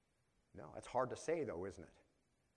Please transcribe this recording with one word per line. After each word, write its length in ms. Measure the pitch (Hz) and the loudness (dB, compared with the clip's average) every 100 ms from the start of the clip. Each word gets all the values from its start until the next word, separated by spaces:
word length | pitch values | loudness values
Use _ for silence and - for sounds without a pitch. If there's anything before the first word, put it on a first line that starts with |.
| _ _ _ _ _ - | _ _ _ _ _ -14
No. 160 | 76 | -10
That's 140 | - - | -10 0
hard 240 | 127 127 | 4 4
to 40 | 113 | 2
say, 280 | - 170 | 0 2
though, 220 | 127 85 95 | 2 0 -4
isn't 180 | 92 | -6
it? 100 | 80 - - _ _ _ _ | -14 -16 -20 _ _ _ _